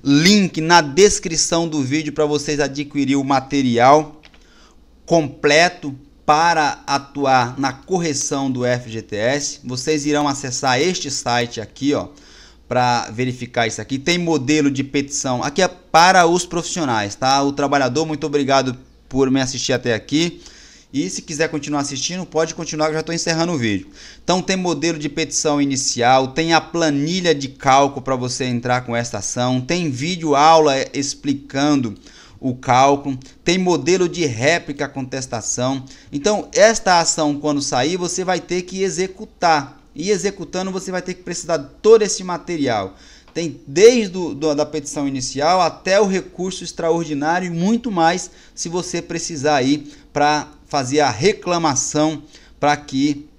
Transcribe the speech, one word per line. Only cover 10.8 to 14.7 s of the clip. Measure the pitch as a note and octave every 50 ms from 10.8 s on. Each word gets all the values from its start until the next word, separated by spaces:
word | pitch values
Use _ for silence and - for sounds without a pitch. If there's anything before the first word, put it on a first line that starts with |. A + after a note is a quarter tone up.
| D3+ F3+ F3+ F3+ - C#3+
site | C3 - - B2 A#2+ B2 A#2+ A#2+ - A#2+
aqui, | G#2 - - - C3 C#3+ C#3+
ó, | A2 F2 - - - - - - - - - - - _
pra | _ B2+ B2+ B2 B2 A#2+ A#2 - -
verificar | G#2+ A2+ B2+ B2+ B2 B2+ B2 A#2 - B2+ A#2
isso | A2 - -
aqui. | G#2+ - C3 C3
Tem | C3+ F3 F3
modelo | F3 F3 E3 D#3+ D3 B2 B2 D#3 D#3 D3 C#3+